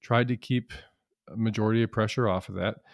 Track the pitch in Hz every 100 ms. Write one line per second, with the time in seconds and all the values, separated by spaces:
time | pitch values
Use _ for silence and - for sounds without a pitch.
0 | - 120 123 123 - 123 120 - - _
1 | _ _ - 101 113 107 107 113 113 -
2 | 107 - 117 92 - 92 92 - _